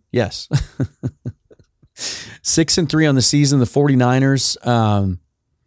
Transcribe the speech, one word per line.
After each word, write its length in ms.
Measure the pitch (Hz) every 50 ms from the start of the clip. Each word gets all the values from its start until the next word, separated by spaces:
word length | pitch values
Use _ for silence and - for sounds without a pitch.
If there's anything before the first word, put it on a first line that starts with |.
| _ _
Yes. 380 | - 120 117 127 - - - - -
<laughs> 60 | - - - - - 110 - - _ - - - _ _ 117 - _ _ _ - _ _ _ _ _ _ _ _ - - - - - - - - - -
Six 340 | - - 165 160 - -
and 100 | 190 165
three 200 | 139 - 156 160
on 80 | 147 135
the 60 | 131 113
season. 360 | - - 147 147 139 143 135
The 60 | 120
forty-niners, 920 | - - 147 143 147 135 127 123 123 127 131 135 135 135 131 - - - - -
um, 560 | 120 120 117 110 107 104 101 101 95 90 - - _ _ _ _ _ _ _ _